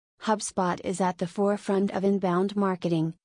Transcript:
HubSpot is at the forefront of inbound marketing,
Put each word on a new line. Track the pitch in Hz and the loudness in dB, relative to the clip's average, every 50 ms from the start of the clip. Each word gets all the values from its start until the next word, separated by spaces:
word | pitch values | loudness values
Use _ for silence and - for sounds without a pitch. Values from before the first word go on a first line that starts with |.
| _ _ _ _ - | _ _ _ _ -2
HubSpot | 220 220 208 - - - 202 185 175 175 - - | -2 -2 -2 -2 -6 -4 -2 -2 0 -2 -4 -4
is | - 185 180 | -6 -2 0
at | 190 180 180 - | -2 -2 0 -2
the | 185 | -6
forefront | 175 - 208 202 202 208 202 - - 196 196 202 196 | -6 -2 0 0 0 0 -2 -2 0 0 2 2 0
of | - 190 185 | 0 0 2
inbound | 196 202 190 196 180 175 180 196 196 202 | 2 2 2 2 2 2 2 2 0 0
marketing, | 208 202 190 185 180 - 170 170 160 156 165 - - | 0 0 0 0 0 0 0 2 2 0 0 -4 -8